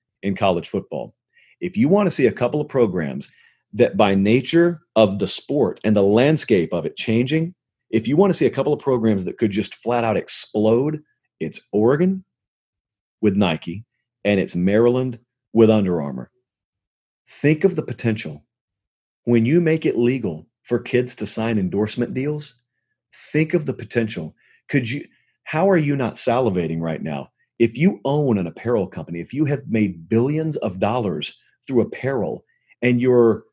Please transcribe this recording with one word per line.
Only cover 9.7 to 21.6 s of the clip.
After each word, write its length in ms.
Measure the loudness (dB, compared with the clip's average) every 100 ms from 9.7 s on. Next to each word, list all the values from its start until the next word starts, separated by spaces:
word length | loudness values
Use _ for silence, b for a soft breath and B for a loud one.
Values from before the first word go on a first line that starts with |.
| -6
flat 260 | -4 -2
out 140 | 0 -2
explode, 840 | -4 -6 -6 0 2 2 0 -4 -10 _ _ -12
it's 220 | -10 -12 -6
Oregon 540 | 0 2 2 0 -2 -8 _ _ _ _ _ _ _ _ _
with 160 | 0 2
Nike 480 | 0 -2 -6 -12 -12 _ _ _
and 160 | -2 0
it's 160 | 0 0
Maryland 640 | 2 4 4 2 -2 -8 _ _ _
with 180 | 4 6
Under 320 | 6 2 -2
Armour. 260 | -4 -10 -14 _ _ _ _ _ _ _ _ _ _
Think 320 | -2 0 2
of 140 | 2 0
the 80 |
potential. 600 | -6 -4 -4 -4 -6 -14 _ _ _ _ _ _ _ _
When 240 | 2 2 4
you 140 | 2
make 260 | 2 0 0
it 100 | 0
legal 520 | 0 0 -4 -8 -14 _
for 160 | -4 -4
kids 340 | -2 -2 -2 -6
to 100 | -8
sign 300 | -4 -2
endorsement 580 | 0